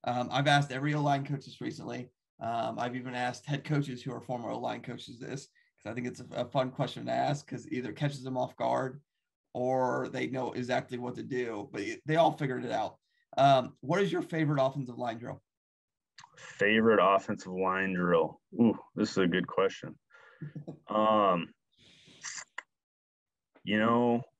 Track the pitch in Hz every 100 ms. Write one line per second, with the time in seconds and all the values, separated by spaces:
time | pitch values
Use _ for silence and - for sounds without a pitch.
0 | - 123 123 131 143 143 139 127 147 147
1 | 147 139 139 143 - - 123 - - 120
2 | 123 _ _ _ 113 117 113 113 123 127
3 | 123 123 123 123 - 143 - 147 139 123
4 | 135 120 - 123 113 120 120 117 120 120
5 | 120 117 - 135 - _ _ _ 104 117
6 | 123 - 123 - 123 139 127 127 123 -
7 | 120 123 131 143 - 127 - 123 123 -
8 | 147 139 131 127 127 - 123 127 131 143
9 | _ _ _ _ _ - 127 131 123 131
10 | 131 127 123 131 120 - 123 123 - 123
11 | 123 123 113 123 123 107 101 - 98 -
12 | - 160 156 147 147 123 120 110 107 -
13 | _ _ _ - 139 135 120 - 127 175
14 | 196 175 - 160 151 147 135 143 127 120
15 | 123 113 117 - _ _ _ _ _ _
16 | _ - - - - - 101 110 113 104
17 | 92 98 - 95 92 92 92 95 95 92
18 | 90 85 78 - _ - 117 - - -
19 | 104 - 92 90 87 - 95 - - -
20 | _ - - - 147 - - - - 107
21 | 107 107 101 87 80 _ _ _ - -
22 | - - - - - - _ _ _ _
23 | _ _ _ _ _ _ - 107 113 117
24 | 120 117 -